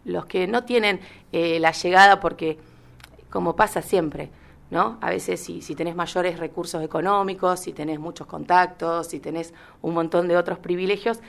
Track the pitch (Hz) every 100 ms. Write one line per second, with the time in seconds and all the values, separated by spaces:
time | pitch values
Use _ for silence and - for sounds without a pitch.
0 | - 175 165 196 185 233 240 240 208 185
1 | - - - 170 170 165 160 160 175 185
2 | 196 196 175 170 160 156 - - - -
3 | - - - - 175 170 208 190 160 190
4 | 156 143 151 - - - - 165 220 226
5 | 151 185 - 175 - 170 - 151 170 170
6 | 175 185 180 170 160 - 180 170 156 160
7 | 180 202 196 190 180 180 180 165 151 151
8 | 160 170 - 156 147 180 180 175 165 170
9 | 165 147 143 160 165 - - - 170 170
10 | 165 175 175 175 175 170 175 175 185 202
11 | 233 226